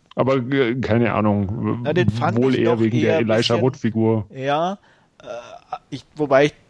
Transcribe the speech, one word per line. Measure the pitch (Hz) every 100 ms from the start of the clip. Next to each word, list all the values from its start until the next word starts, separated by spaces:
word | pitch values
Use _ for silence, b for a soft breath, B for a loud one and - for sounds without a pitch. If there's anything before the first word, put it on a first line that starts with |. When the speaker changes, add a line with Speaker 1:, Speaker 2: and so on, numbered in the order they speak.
| _ -
Speaker 1:
Aber, | 127 135
äh, | 120 139 120 131
keine | 107 113 117
Ahnung. | 101 107 101 95 113 107 113
Speaker 2:
Na, | 123
den | 165 180
fand | 110 143 113
Speaker 1:
Wohl | 131
Speaker 2:
ich | 120
Speaker 1:
eher | 117
Speaker 2:
noch | 117
Speaker 1:
wegen | 113 120
Speaker 2:
eher |
Speaker 1:
der | 110 107
Speaker 2:
ein |
Speaker 1:
Elijah | 110 110
Speaker 2:
bisschen, | 117 113
Speaker 1:
Wood-Figur. | 127 131 113 113 110 110 104 135
Speaker 2:
ja, | 135 147 175 202 b b b _
äh, | 113 117 120 - - - -
ich, | 139 - -
wobei | 147 135 147
ich | -